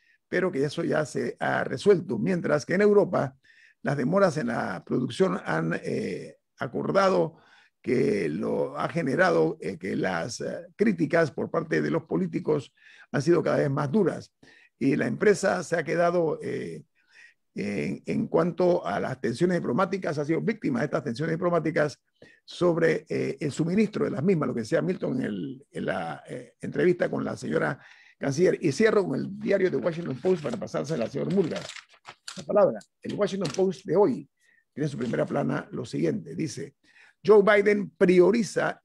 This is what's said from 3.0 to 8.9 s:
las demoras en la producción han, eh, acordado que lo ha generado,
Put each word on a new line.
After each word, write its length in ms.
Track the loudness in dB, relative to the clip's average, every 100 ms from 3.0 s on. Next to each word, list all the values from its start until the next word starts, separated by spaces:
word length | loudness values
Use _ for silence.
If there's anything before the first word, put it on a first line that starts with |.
| 4 0 -2 -8 _ _ _ _
las 140 | -4 -2
demoras 400 | 0 2 2 2
en 100 | -4
la 340 | -4 -4 -8
producción 540 | -4 -2 -2 0 0 0
han, 340 | -4 -2 -2 -4
eh, 540 | -4 -4 -4 -8 -12 -18 _ _
acordado 800 | -8 -6 0 2 4 2 0 -6 _ _ _ _
que 480 | -2 0 2 0 -2
lo 480 | -2 -4 -2 -4 -4
ha 120 |
generado, 680 | -4